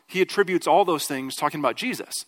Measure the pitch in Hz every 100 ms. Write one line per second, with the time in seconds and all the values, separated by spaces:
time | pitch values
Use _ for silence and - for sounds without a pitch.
0 | - 185 185 - 185 175 156 170 185 151
1 | - 135 131 - 151 156 135 117 247 196
2 | - -